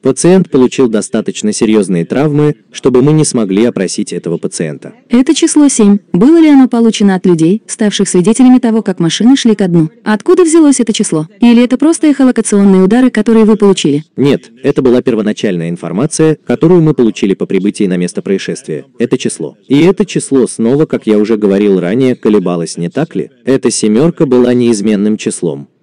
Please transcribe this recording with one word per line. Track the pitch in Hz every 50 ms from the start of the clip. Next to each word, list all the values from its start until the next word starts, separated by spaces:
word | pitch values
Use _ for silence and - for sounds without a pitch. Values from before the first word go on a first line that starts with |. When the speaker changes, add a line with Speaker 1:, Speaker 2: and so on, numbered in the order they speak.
Speaker 1:
Пациент | - 131 131 - - 170 185 190 175 -
получил | - 135 127 117 - - 135 117
достаточно | 107 107 101 - - 113 101 - 95 - - 107 104
серьезные | - - 107 110 107 98 82 92 85 85
травмы, | - 110 123 147 156 147 147 151 147 147 _ _ _ _
чтобы | - - 135 123 127
мы | 127 147 156
не | 156 151
смогли | - - 123 110 92 95 101 113
опросить | 123 - - 95 87 - - 101 -
этого | 95 87 - 87 85
пациента. | 82 - - - - 90 78 73 67 - - - _ _
Speaker 2:
Это | _ - 240 262 - 311
число | - - 311 - 302 294 277
семь. | - - 214 202 202 202 _ _
Было | - 175 208 277 330 339
ли | 320 302
оно | 294 269 262
получено | - - 233 233 226 214 - 214 202 190
от | 185 -
людей, | 180 175 156 160 165 196 220 _
ставших | - - - 220 208 - - 196 -
свидетелями | - 185 175 202 226 - 254 254 254 254
того, | 247 233 220 226
как | 214 - 180 -
машины | 170 165 - - 196 240 277
шли | - - 240 214
ко | - 202 180
дну? | 170 170 156 156 _ _ _
Откуда | 208 214 208 - - 370 339 370
взялось | 320 302 339 311 285 277 -
это | 233 -
число? | 208 - 208 - - 156 156 165 _ _
Или | - 240 240 233 247
это | 247 262
просто | - 285 311 330 - -
эхолокационные | 311 277 - 269 254 233 226 214 - - 202 196 202 190 185 185
удары, | 190 214 254 262 247
которые | - 220 214 - 226 226 220
вы | 208 226
получили? | 214 208 202 190 - - 156 139 147 156 _ _
Speaker 1:
Нет, | - 127 143 123 - - - _ 123
это | 127 135 143 -
была | 135 127 120 123
первоначальная | 120 131 113 107 104 104 104 - - 107 92 85 82 85
информация, | 87 87 - 82 80 98 135 156 - - 160 156 156 - _
которую | - 127 - - 165 185 175
мы | 160 156 147
получили | - 123 110 - - - 101 92
по | _ 90
прибытии | 87 95 95 92 101 - - 107
на | 92 90
место | 90 90 90 - -
происшествия. | 87 - 98 92 - - 87 - - - 80 71 67 _ _ _
Это | 117 123 135
число. | 123 - 117 - - 80 69 - _ _ _
И | 131 143 160
это | 180 196 - 208
число | - - 165 - - 135 135 117
снова, | 98 - - 113 117 131 143 156
как | - - 113 -
я | 110 107
уже | 104 107 101 113
говорил | 104 107 98 98 101 104 104 95 92
ранее, | 87 85 101 127 135 127 123
колебалось, | - - 113 104 104 90 87 87 85 85 80 -
не | - 85 87
так | _ 131 156 - -
ли? | 95 71 - _ _ _
Эта | - 135 127 - 123
семерка | - - - 107 107 113 147 170 165 - 165
была | 135 127 123 120 120 123
неизменным | 123 120 117 117 101 101 110 107 98 101 107 107
числом. | 104 - 110 101 - - 85 71 71 71 _ _ _